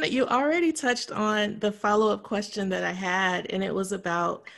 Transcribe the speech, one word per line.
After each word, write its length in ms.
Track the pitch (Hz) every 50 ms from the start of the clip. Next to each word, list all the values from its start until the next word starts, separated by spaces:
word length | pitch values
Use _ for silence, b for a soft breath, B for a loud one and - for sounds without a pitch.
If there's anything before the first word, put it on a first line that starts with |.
| 320
You 220 | - 220 262 262
already 460 | - - 247 277 294 320 349 349 320 311
touched 360 | - - 247 247 240 - -
on 480 | - - 214 214 214 208 208 208 - 214
the 120 | - 208
follow-up 500 | 208 - - 208 208 208 220 214 208 202 202
question 440 | - 220 202 208 - - 214 196 190
that 140 | 185 180 180
I 80 | 175
had, 540 | 180 185 190 180 180 190 190 185 180 180 - -
and 120 | - 190 190
it 100 | 190 -
was 200 | 190 190 190 202
about, 520 | 190 - 175 170 175 175 170 - - B B B